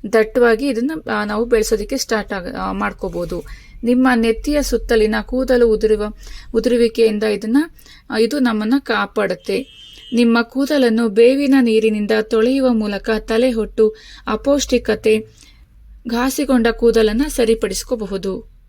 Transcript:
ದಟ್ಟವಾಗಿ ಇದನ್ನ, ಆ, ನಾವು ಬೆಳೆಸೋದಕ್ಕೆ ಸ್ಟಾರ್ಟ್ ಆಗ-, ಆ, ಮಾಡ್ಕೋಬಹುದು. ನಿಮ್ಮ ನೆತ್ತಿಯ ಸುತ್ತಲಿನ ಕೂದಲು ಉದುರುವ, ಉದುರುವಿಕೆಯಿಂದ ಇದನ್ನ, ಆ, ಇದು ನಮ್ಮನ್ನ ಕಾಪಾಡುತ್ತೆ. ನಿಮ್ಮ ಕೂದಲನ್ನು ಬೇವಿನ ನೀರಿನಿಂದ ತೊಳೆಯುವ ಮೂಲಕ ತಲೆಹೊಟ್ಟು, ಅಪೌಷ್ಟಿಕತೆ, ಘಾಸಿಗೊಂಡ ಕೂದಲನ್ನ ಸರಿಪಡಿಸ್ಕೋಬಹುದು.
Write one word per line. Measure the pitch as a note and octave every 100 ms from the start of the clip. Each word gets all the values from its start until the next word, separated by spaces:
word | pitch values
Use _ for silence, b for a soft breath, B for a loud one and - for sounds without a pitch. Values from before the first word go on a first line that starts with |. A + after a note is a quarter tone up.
| G3+
ದಟ್ಟವಾಗಿ | A3 A3 B3+ A#3+ A3 C#4
ಇದನ್ನ, | A3+ C4 D#4+ -
ಆ, | G#3+
ನಾವು | G#3 G#3+
ಬೆಳೆಸೋದಕ್ಕೆ | A#3+ A#3 A3 G#3+ G#3 C4+
ಸ್ಟಾರ್ಟ್ | - A3 G3
ಆಗ-, | G3 F3 F#3
ಆ, | F#3+
ಮಾಡ್ಕೋಬಹುದು. | F#3+ G#3 - F#3+ E3+ E3+ F3 - B B B
ನಿಮ್ಮ | A#3 B3 B3+
ನೆತ್ತಿಯ | A#3+ A3+ A3+ - D4
ಸುತ್ತಲಿನ | C4+ A#3 - A#3 G#3+ A3
ಕೂದಲು | G3 B3+ C4 B3 A#3
ಉದುರುವ, | G#3+ G#3+ G#3 G#3+ - B B B
ಉದುರುವಿಕೆಯಿಂದ | A3+ A#3 A#3+ A#3 A3+ A3+ G#3
ಇದನ್ನ, | G#3+ G3+ G#3+ C4 E4 B B B _
ಆ, | A3
ಇದು | A3+ D4
ನಮ್ಮನ್ನ | B3 G#3+ G#3+ C#4
ಕಾಪಾಡುತ್ತೆ. | - G#3+ G3 - G3 F3+ - F#3+ - B B B -
ನಿಮ್ಮ | A#3 A#3+ A#3
ಕೂದಲನ್ನು | A3+ C4 C#4 D4 B3 A3 A#3
ಬೇವಿನ | G3+ A#3 C4+ C#4+ C4+
ನೀರಿನಿಂದ | A#3 A3 A3 G#3+ G#3 G#3+
ತೊಳೆಯುವ | G#3+ A3+ A#3 C4+ C4
ಮೂಲಕ | A3+ G#3 G3 - G#3+
ತಲೆಹೊಟ್ಟು, | - A3+ B3+ A3+ G#3+ - G#3+ A3 B B -
ಅಪೌಷ್ಟಿಕತೆ, | A3 C#4 C#4+ - A#3+ A#3 G#3+ A3 A3 A3 b b b b - - - -
ಘಾಸಿಗೊಂಡ | A#3 C4 C4+ C#4 B3+ A3+
ಕೂದಲನ್ನ | A3+ A#3 A3+ A3 A3 D4+
ಸರಿಪಡಿಸ್ಕೋಬಹುದು. | - A3+ A3+ G3+ F#3+ - A#3+ G3 G3 F#3+ F#3 - -